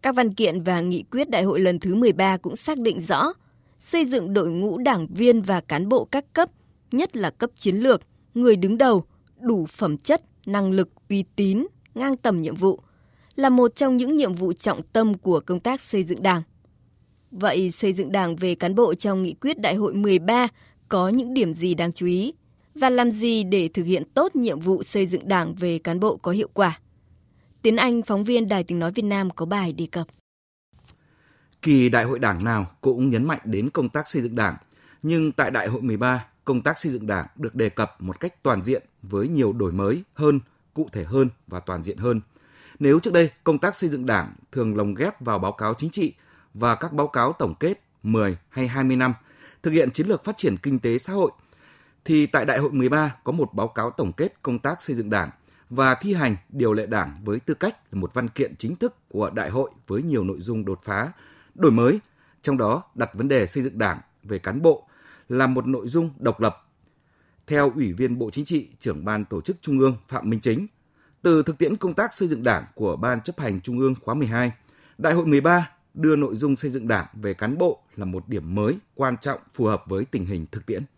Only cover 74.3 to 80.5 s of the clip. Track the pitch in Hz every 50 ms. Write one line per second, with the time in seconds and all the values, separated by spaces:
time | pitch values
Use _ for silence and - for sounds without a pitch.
74.3 | 113 120 123 120 117 _ _ _ _ _ _ _ _ - 160 160 160 175 165 160
75.3 | 147 139 135 165 175 175 165 - _ _ _ _ _ 156 143 156 156 147 147 117
76.3 | 104 110 143 143 135 - 151 143 127 135 110 117 113 95 80 - - 107 107 101
77.3 | 95 - 107 113 139 170 185 170 143 - _ _ _ 110 104 92 90 92 90 104
78.3 | 107 98 73 82 92 104 104 113 165 202 _ _ _ - 135 131 123 123 - 139
79.3 | 135 - - _ _ - 117 107 104 90 - - 95 95 123 - - 113 92 90
80.3 | 101 85 80 -